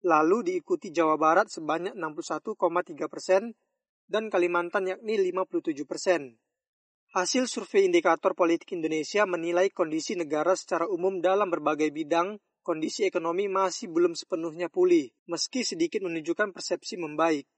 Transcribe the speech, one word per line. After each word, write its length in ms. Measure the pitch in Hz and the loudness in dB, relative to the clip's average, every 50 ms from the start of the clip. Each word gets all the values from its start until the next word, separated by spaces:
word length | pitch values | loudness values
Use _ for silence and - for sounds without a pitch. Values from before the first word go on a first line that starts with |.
Lalu 480 | - 180 165 151 156 160 190 240 214 170 | 4 6 6 6 6 6 4 2 2 -2
diikuti 400 | 185 180 - _ 185 - - 202 | -4 -4 -2 _ -4 -4 -4 -4
Jawa 320 | 151 175 165 156 156 147 | 0 2 2 2 2 4
Barat 320 | 156 156 165 185 220 - - | 4 4 6 4 4 2 -4
sebanyak 400 | - 160 151 151 165 175 202 262 | -10 -4 -4 -4 -4 -4 -6 -8
enam 240 | 214 165 156 151 | -6 -8 -8 -8
puluh 80 | 156 160 | -10 -8
satu 320 | - 165 151 _ 226 214 | -8 -8 -8 _ -8 -6
koma 240 | _ - 175 165 175 | _ -2 0 0 0
tiga 240 | 180 - 165 139 151 | -4 -4 -8 -8 -8
persen 480 | - - 160 - - 185 196 226 233 214 _ _ _ _ _ _ _ _ _ _ _ | -8 -8 -10 0 2 2 2 2 -2 -14 _ _ _ _ _ _ _ _ _ _ _
dan 240 | 170 214 220 220 202 | -4 -4 -2 0 0
Kalimantan 560 | 185 175 175 175 175 175 175 - 208 190 185 | 2 2 2 2 0 -2 0 -2 -2 -2 -2
yakni 320 | 185 - 233 214 220 208 | -4 -6 -4 -4 0 0
lima 240 | 190 180 175 185 185 | 0 0 0 -2 -4
puluh 160 | _ - 170 | _ -2 -4
tujuh 240 | - 170 151 135 147 | -2 -2 -6 -6 -6
persen. 560 | _ 165 156 - 196 180 156 143 127 113 _ _ _ _ _ _ _ _ _ _ _ _ _ _ _ _ | _ -8 -4 0 0 0 0 0 -8 -16 _ _ _ _ _ _ _ _ _ _ _ _ _ _ _ _
Hasil 320 | 190 - - - 262 254 | -2 -2 0 0 0 -2
survei 400 | 233 - 240 202 - - 208 196 | -2 -4 -8 -8 0 4 4 4
Indikator 480 | 185 175 175 - 185 165 160 - 190 180 | 6 4 4 4 4 2 4 2 -2 2
Politik 400 | - 185 170 170 165 - - 202 | 2 2 2 2 0 -2 -6 -8
Indonesia 560 | 175 156 156 156 156 147 - - 202 208 196 | -4 -2 -2 -2 -2 -4 -2 0 0 2 2
menilai 400 | 175 170 165 170 170 175 190 196 | 0 -4 -2 0 2 2 2 2
kondisi 480 | _ - 180 156 156 160 151 - 220 | _ -2 -2 -2 -2 -4 -4 -4 -4
negara 400 | 180 170 147 147 151 156 170 190 | -4 -4 -2 -2 0 2 2 2
secara 320 | 180 - - 185 165 165 - | 0 0 -4 -2 -2 -2 -2
umum 320 | 196 165 175 190 196 185 | -2 -2 -2 -2 -2 2
dalam 320 | 160 180 190 202 208 185 160 | 2 2 2 2 2 0 -2
berbagai 400 | 156 151 160 156 147 156 151 143 | -2 0 -2 0 2 0 0 0
bidang, 480 | 156 160 147 165 165 175 196 214 202 _ _ _ _ _ | -4 -4 0 0 0 0 -2 -4 -12 _ _ _ _ _
kondisi 400 | - 170 160 156 - - - 214 | -4 -4 -2 -2 -4 -2 0 -2
ekonomi 400 | 185 - 180 160 165 170 185 208 | 0 0 -2 -2 -2 -2 -2 -2
masih 480 | 202 185 190 190 185 165 - - 190 160 | -2 0 0 0 0 -2 -6 -10 -4 0
belum 240 | 165 175 175 170 | 2 2 2 0
sepenuhnya 560 | - - _ 190 165 160 170 151 170 180 165 _ | -4 -8 _ -6 -4 -4 -6 -6 -6 -8 -4 _
pulih, 400 | 185 180 185 175 165 139 120 _ _ _ - | 2 4 6 6 4 2 -2 _ _ _ -8
meski 320 | 170 160 - - - 262 | -6 -6 -6 -4 -4 -4
sedikit 400 | 226 - 202 165 165 165 - 214 | -4 -4 -2 -2 -2 -2 -2 -4
menunjukkan 480 | 190 180 165 165 151 156 170 - 214 208 | -4 -4 -4 -4 -4 -4 -2 -2 -2 -4
persepsi 480 | 180 190 180 - 185 - - - - | -4 -10 -6 -4 -6 -6 -4 -10 -10
membaik. 480 | 185 170 156 151 147 160 165 160 143 135 _ _ | -8 -8 -6 0 0 2 2 2 0 -2 _ _